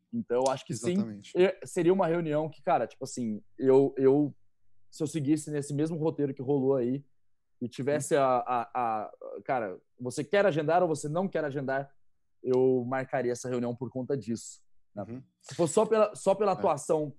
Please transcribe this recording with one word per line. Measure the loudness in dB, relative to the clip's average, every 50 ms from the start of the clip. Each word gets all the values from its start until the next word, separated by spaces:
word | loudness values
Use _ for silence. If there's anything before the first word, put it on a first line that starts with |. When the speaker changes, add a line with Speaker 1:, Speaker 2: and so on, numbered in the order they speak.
| _ _ -6
Speaker 1:
Então, | -6 -2 0 2 2 2
eu | 2
acho | 0 -2 -4
que | -8 -8
Speaker 2:
Exatamente. | -4 -2 0 0 0 0 -2 -6 -10 -14 -4
Speaker 1:
sim, | 2 4
e | 4 4 2 0 -8
seria | -6 -4 0 2 4 4
uma | 4 2 2
reunião | 2 0 0 0 0 -2 -2 -4
que, | -6 -6
cara, | -2 0 0 2 0 -2
tipo | -6 -8 -12
assim, | -10 -6 -6 -4 -4 -4 -6 -8 -14 -8
eu, | 0 4 6 8 8 6 6 2
eu, | 4 6 6 6 6 4 2 -2 -8 -18 _ _ _ _ -20 -20 -20 -20 -20
se | -8 -6
eu | -6
seguisse | -4 -2 -2 0 0 0 0 0 -4
nesse | -6 -6 -6 -4 -2
mesmo | -2 -2 -2 -2
roteiro | -2 -2 -2 -2 -2 -2 -4 -4
que | -6 -4
rolou | -2 0 0 2 2 2
aí | 2 0 0 -2 -4 -6 _ _ _ _ _ _ _ _ _ _ _
e | -10 -8
tivesse | -8 -6 -4 -2 -2 -2 0 0
Speaker 2:
Sim. | 2
Speaker 1:
a, | 4 4 4 2 2
a, | 0 0 -2 -2 -2 -4 -4
a, | -4 -2 -2 -2 -4 -6 -8 -12 -14 -14 -14 -14 -10 -6
cara, | -4 -2 -2 -2 -4 -8 -10 -16 _ _ -12
você | -10 -8 -6 -6 -4
quer | 0 2 2 4
agendar | 2 2 0 0 2 2 2 2
ou | 2
você | 0 -2 -4 -4
não | -4 -4 -4 -2
quer | -2 -4 -4
agendar, | -4 -4 -6 -4 -2 -2 -4 -4 -6 -12 -20 -20 -20 _ _ _ _ _ _ -2
eu | 0 2 4 4 4 4 2 0
marcaria | -2 -4 -4 -4 -4 -4 -2 -2 -2
essa | -4 -4 -4 -4
reunião | -4 -2 -2 -4 -4
por | -6 -8 -8
conta | -8 -8 -4 -4 -4
disso, | -4 -4 -4 -6 -6 -8 -12 -18 -20 -20 -20 -20 -20 -20 _ _
né? | -12 -12 -10
Speaker 2:
Uhum. | -12 -14 -16 _ _ _
Speaker 1:
Se | _ -10 -4
fosse | -2 -2 2 2
só | 2 2
pela, | 2 4 2 2 2 0
só | -2 0 0 0
pela | 2 2 0
Speaker 2:
É. | 0
Speaker 1:
atuação, | 0 0 0 0 0 -2 -2 -2 0 -2 -4 -8